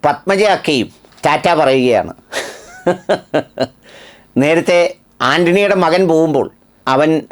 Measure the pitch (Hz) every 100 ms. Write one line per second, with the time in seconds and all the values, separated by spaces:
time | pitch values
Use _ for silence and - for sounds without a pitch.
0 | 147 143 - 196 208 185 - 139 104 -
1 | - - 151 147 180 165 143 135 123 107
2 | 82 - _ - - - - - 170 180
3 | - 208 - 156 - - 131 _ - -
4 | - - _ 123 143 165 170 175 170 -
5 | _ _ 123 156 170 185 202 196 170 175
6 | 185 160 160 139 98 _ _ _ - 131
7 | 151 160 -